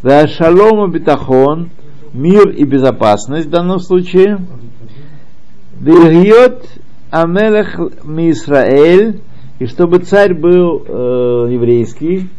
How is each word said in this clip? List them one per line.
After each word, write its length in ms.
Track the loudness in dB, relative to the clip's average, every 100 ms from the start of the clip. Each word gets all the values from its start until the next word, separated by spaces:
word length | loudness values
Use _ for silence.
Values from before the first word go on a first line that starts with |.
Шалом, 880 | 4 4 2 2 2 4 4 4 0
Битахон, 760 | -2 -2 -2 0 2 2 0 -8 -10 -12 -12 -12
мир 360 | -4 0 4 4
и 160 | 2 0
безопасность 800 | 2 2 2 2 0 -2 -8 -4
в 20 |
данном 300 | -2 -2 -4
случае. 600 | -2 -2 0 2 2 0 -8 -12 -12 -12 -12 -12 -12 -12 -12 -12 -12 -12 -12 -8
Вегиот, 880 | 4 6 6 6 6 6 4 2 -12 -14 -14 -14 -6
Амелех, 680 | -2 -2 0 0 0 -2 -6 -8 -10
Мисраэль, 1160 | -10 -4 -2 -2 0 0 2 4 4 4 2 -4 -10 -12 -12 -10
и 60 | -8
чтобы 340 | -2 0 0
царь 340 | 2 2 2
был, 500 | 2 2 2 2 -2 -6
э, 680 | -6 -4 -2 0 0 -2
еврейский. 760 | -2 0 0 0 -6 -4 -4 -6